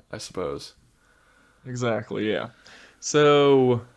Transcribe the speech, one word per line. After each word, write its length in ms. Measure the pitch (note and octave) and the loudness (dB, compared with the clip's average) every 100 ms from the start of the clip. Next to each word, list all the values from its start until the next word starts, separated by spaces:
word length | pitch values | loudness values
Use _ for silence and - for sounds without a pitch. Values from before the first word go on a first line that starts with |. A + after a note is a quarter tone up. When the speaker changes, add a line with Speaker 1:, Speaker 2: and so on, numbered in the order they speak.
| _ | _
Speaker 1:
I 60 | A2 | -16
suppose. 540 | - F#2 E2 C#2+ - _ _ _ _ _ _ _ _ _ B2+ | -14 -10 -10 -10 -14 _ _ _ _ _ _ _ _ _ -14
Speaker 2:
Exactly, 640 | B2 A#2+ A2 G#2+ A2+ G#2+ | -6 -4 -4 -6 -6 -4
yeah. 200 | F#2+ A2+ - - - - _ | -4 -6 -14 -20 -20 -20 _
So, 840 | - D3+ D3 D3 C#3+ C3+ B2+ A#2 - | -2 2 4 4 4 4 4 0 -4